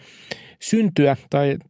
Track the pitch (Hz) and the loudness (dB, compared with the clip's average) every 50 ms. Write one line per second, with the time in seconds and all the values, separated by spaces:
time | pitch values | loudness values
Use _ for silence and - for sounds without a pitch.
0 | - - - - - - - - - - - _ - - 214 226 220 190 165 - | -12 -20 -20 -20 -18 -16 -16 -16 -18 -20 -20 _ -6 -2 0 0 0 0 0 2
1 | 143 139 135 - - _ - 143 143 139 143 175 - _ | 2 2 2 -2 -4 _ -2 -2 0 -2 -2 -6 -10 _